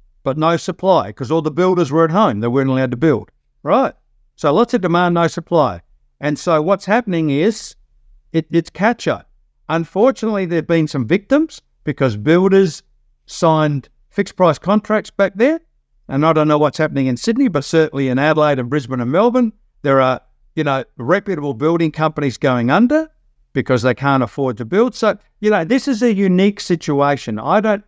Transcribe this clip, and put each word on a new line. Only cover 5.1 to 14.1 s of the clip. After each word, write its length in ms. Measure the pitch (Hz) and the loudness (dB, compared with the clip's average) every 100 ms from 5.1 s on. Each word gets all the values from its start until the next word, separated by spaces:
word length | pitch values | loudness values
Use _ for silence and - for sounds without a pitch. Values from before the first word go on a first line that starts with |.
| 170 | 2
no 120 | 170 | 0
supply. 540 | - - 170 127 87 - _ _ - | -4 -2 0 0 -4 -14 _ _ -8
And 180 | 147 - | -6 -4
so 240 | 180 156 | 0 0
what's 220 | 156 196 | 0 -2
happening 460 | - 233 240 170 156 | 0 -2 0 -2 0
is 440 | 139 202 214 - - _ _ _ _ _ | 0 0 -2 -10 -20 _ _ _ _ _
it, 120 | 165 - | -4 -2
it's 180 | 165 - | -2 -2
catch-up. 600 | - 214 233 165 101 - _ _ _ - | -2 -2 0 -4 -4 -8 _ _ _ -4
Unfortunately, 760 | 165 160 190 254 214 226 208 175 | -4 -2 0 2 2 -2 -4 -2
there 120 | 170 | -2
have 100 | - | 0
been 220 | 165 156 | 0 0
some 180 | 139 113 | -4 -2
victims 540 | 190 - 285 320 - _ _ - | -2 2 0 0 -6 _ _ -8
because 320 | - 135 104 | -2 -2 0
builders 640 | 113 175 190 190 180 - - _ _ _ - | 2 4 4 4 2 -2 -16 _ _ _ -20
signed 600 | - 165 156 151 143 - _ | -2 0 2 0 -2 -8 _
fixed 260 | _ | _